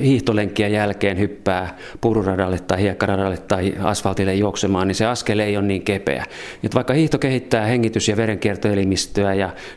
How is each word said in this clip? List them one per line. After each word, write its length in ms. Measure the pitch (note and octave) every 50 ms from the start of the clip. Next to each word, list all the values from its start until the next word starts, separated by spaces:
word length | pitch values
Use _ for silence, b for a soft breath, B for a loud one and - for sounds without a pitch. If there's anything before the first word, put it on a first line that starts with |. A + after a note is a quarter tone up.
| B2+
hiihtolenkkiä 640 | C3+ C3+ A#2+ G2+ B2 A2 G#2 G#2 G2 - - G#2+ G#2
jälkeen 500 | G#2 G#2+ G#2 G2+ G2 - - G2+ G2 F2+
hyppää 580 | G2+ G2 - - - G2+ F#2 F#2 F#2 F2+ - B B B B B
pururadalle 580 | - A2+ A2 A2 G2 F#2+ F#2+ F#2 G2 F#2 F#2 E2+
tai 220 | - - F#2+ F2+
hiekkaradalle 560 | G2+ G2+ F#2 - G2 F#2+ G2 F#2+ G2 G2 F#2
tai 380 | F2 F2+ - G#2 F#2 F#2 G2 - - F#2+
asfaltille 520 | E2+ G#2 - - G2+ G2 G2 G2 F#2+ F#2+
juoksemaan, 540 | G2 G#2 G2+ F#2 - - G2 G2 F2+ F#2 F#2+
niin 60 | F#2
se 120 | F#2 A2
askel 320 | A2+ B2 A#2+ - - G#2+ G#2
ei 180 | G#2+ G#2 G2+
ole 100 | G2+ G2+
niin 160 | G2+ G2 F#2 -
kepeä. 420 | - G2+ F#2+ - - C#2 B1+ - B B B B B B B -
Et 100 | A2+ -
vaikka 200 | C3 B2 - B2+
hiihto 240 | D3 D#3+ D3+ D3+ C3+
kehittää 480 | - C#3 C3 B2+ A#2+ - - A2+ G#2+
hengitys- 420 | G#2+ B2 B2 A#2 A2+ A2 A2 G2+ -
ja 80 | G#2+
verenkiertoelimistöä 1160 | G2+ A2+ A2 G#2+ F#2 - G#2+ G2+ - - G#2+ G#2 G2+ G2 F#2+ F#2+ F#2 - - - G2+ G2+ G2+ F#2+
ja 160 | G2 G2 F2+ F2+ B B B B